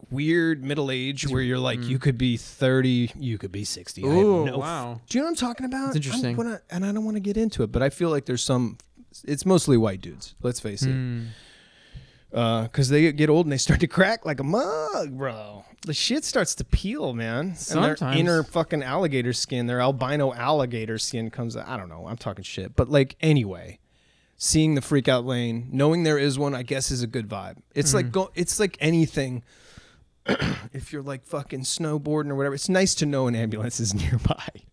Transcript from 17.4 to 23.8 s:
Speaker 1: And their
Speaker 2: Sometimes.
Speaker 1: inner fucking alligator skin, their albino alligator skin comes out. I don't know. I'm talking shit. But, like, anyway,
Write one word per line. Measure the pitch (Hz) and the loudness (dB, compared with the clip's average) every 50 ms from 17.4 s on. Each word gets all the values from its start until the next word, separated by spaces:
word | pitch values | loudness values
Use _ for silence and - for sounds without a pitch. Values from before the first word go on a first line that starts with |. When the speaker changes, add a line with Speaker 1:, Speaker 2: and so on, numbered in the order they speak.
| 156 190 | -2 -4
Speaker 1:
And | 175 156 - - - 156 170 | -6 -8 -8 -4 0 2 2
their | 151 156 - | 2 2 0
Speaker 2:
Sometimes. | - 127 135 160 | 0 0 2 2
Speaker 1:
inner | 170 175 170 160 147 | 4 4 4 2 2
fucking | - - 170 160 - - 151 135 | 0 -2 -2 -2 0 -2 -4 -2
alligator | 127 135 170 196 160 139 131 120 123 123 | -2 -2 0 0 0 0 0 0 0 -2
skin, | - - - 139 123 120 120 | -2 -4 -4 -4 -2 -2 -2
their | 123 123 | 0 2
albino | 123 131 139 123 131 127 143 147 143 131 120 | 2 2 2 0 0 -2 0 0 0 0 0
alligator | 120 120 131 156 151 135 123 120 113 110 110 110 110 | 0 0 2 2 2 2 0 -2 -4 -4 -4 -4 -4
skin | - - - 117 113 113 | -4 -4 -4 -4 -6 -6
comes | - - 120 117 110 110 | -6 -8 -8 -8 -8 -8
out. | - - | -10 -8
I | 127 113 | -10 -10
don't | 92 87 | -10 -10
know. | 80 82 87 85 | -14 -14 -12 -10
I'm | 110 110 | -10 -8
talking | - - 95 - 95 | -8 -8 -8 -8 -10
shit. | - - - 92 - - | -10 -10 -10 -10 -2 0
But, | - 131 117 | 0 2 4
like, | 147 143 135 131 - - | 4 4 4 2 0 0
anyway, | - 160 151 143 113 98 92 87 85 82 85 - | 2 4 4 4 4 0 -4 -10 -12 -16 -18 -20